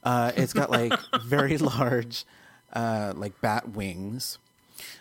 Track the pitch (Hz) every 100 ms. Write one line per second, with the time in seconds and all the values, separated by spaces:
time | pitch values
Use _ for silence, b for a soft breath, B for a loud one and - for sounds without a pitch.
0 | 123 123 120 123 131 - 143 120 117 240
1 | - 262 117 143 139 151 147 117 127 123
2 | 117 117 B B B B _ - 113 110
3 | 104 87 101 - 117 110 117 104 98 87
4 | 98 123 - - _ _ B B B B